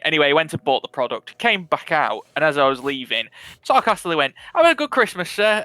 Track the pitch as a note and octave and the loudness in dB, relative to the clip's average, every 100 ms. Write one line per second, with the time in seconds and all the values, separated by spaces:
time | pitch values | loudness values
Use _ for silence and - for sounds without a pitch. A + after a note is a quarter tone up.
0 | - D#3 C#3+ D3 D#3+ - - C3 - - | -2 2 2 2 0 -6 -2 -2 -4 -6
1 | B2 A#2 - - A#3 G#3 E3+ D3 - D#3+ | -4 -4 -12 -4 -2 -2 -2 -4 -2 -2
2 | B2 G#2+ - - D#3 D3 C3+ C3 C3 C#3 | 0 -4 -8 -2 0 2 2 2 -4 -6
3 | A#2+ A#2 A2+ - - - - C4 A3+ G3+ | -4 -4 -6 -12 -20 -20 0 2 2 -2
4 | F3+ D#3+ C#3 - - - E4+ D4+ D4 - | -2 0 0 -2 -8 2 4 4 0 0
5 | G#3+ F3+ F3 - G#3 G#3+ | 0 0 -8 0 0 2